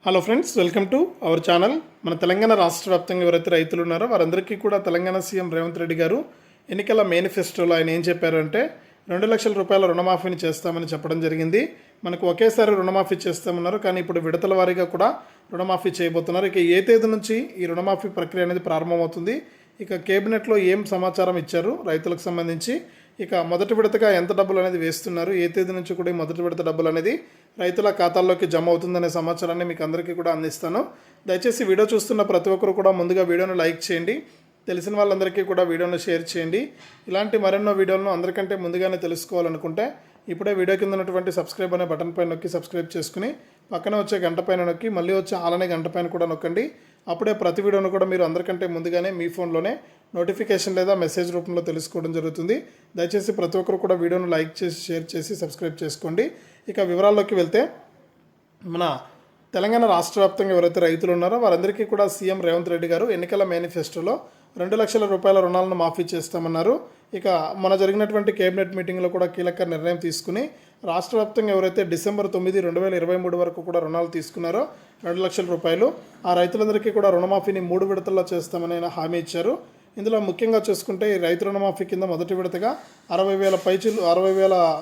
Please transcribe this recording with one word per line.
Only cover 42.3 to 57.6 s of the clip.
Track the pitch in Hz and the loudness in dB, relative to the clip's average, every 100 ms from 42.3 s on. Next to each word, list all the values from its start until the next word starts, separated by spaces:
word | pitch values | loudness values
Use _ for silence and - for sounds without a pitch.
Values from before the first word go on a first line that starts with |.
నొక్కి | 165 170 170 | -2 -4 -6
సబ్స్క్రైబ్ | 170 175 165 170 | -6 -8 -6 -6
చేసుకుని | 156 - 214 302 - _ _ | -8 -6 -6 -8 -16 _ _
పక్కన | 180 185 208 | -6 -2 -2
వచ్చే | 202 202 175 | 0 0 0
గంట | 165 175 | -2 0
పైన | 185 175 | 0 0
నొక్కి | 170 226 196 | -2 -2 -2
మళ్ళీ | 175 190 | 0 0
వచ్చే | 185 185 170 | 0 -2 0
all | 175 | 0
అనే | 185 | 0
గంట | 165 165 | -2 -4
పైన | 170 175 170 | -4 -4 -2
కూడా | 170 | -2
నొక్కండి. | 160 165 170 277 - _ _ - | -2 -2 -2 -4 -6 _ _ -8
అప్పుడే | 170 214 214 | -4 -2 0
ప్రతి | 180 170 202 | 0 0 2
వీడియోను | 196 190 190 | 2 0 0
కూడా | 190 | 0
మీరు | 185 170 | 2 0
అందరికంటే | 165 175 180 185 170 | 0 -4 -4 -4 -4
ముందుగానే | 170 175 180 185 | -2 -2 -2 -4
మీ | 170 170 | -6 -4
ఫోన్లోనే | 175 165 185 285 - _ _ 175 | -2 -2 -2 -6 -10 _ _ -4
నోటిఫికేషన్ | 175 196 220 196 - 185 | -4 -2 0 0 0 0
లేదా | 185 196 | 2 2
మెసేజ్ | 170 170 175 175 | 0 -2 -2 -4
రూపంలో | 170 175 170 | -4 -4 -4
తెలుసుకోవడం | 160 156 175 160 165 | -6 -6 -8 -6 -4
జరుగుతుంది. | 160 160 170 247 - - _ - | -6 -6 -2 -2 -4 -20 _ -6
దయచేసి | 170 202 190 196 | -2 -2 -2 -2
ప్రతి | 175 185 | 0 -2
ఒక్కరు | 180 185 190 | -2 -2 0
కూడా | 185 | 0
వీడియోను | 170 180 180 165 | 2 0 0 -2
లైక్ | 160 - | -2 -4
చేసి, | 180 160 - | -6 -6 -6
షేర్ | 165 160 175 | -6 -6 -8
చేసి, | 156 196 | -8 -8
సబ్స్క్రైబ్ | 165 151 170 156 | -8 -6 -8 -6
చేసుకోండి. | 156 143 165 170 277 - - _ - | -8 -6 -6 -2 -2 -4 -20 _ -10
ఇక | 196 190 | -4 -2
వివరాల్లోకి | 175 202 208 196 196 | 4 4 4 4 2
వెళ్తే, | 170 208 | 2 2